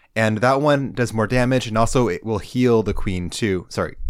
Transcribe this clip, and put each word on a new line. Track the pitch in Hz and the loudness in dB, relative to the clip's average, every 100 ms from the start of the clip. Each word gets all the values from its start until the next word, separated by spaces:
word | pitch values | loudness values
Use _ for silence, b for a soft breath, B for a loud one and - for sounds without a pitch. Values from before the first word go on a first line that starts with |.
| b 110 | b -2
And | 110 107 | 0 2
that | 123 135 | 2 2
one | 147 143 127 | 2 2 0
does | - 117 | -4 -2
more | 110 107 | -2 0
damage, | 127 123 131 120 | 2 2 0 0
and | 110 | 0
also | 117 131 113 | 2 2 0
it | 87 | -2
will | 113 107 | -4 -4
heal | - 127 123 113 | -4 0 4 4
the | 101 | 2
queen | 98 - 92 85 | -2 -2 -2 -4
too. | - 107 92 - | -2 -2 -2 -4
Sorry, | - 87 - | -6 -6 -4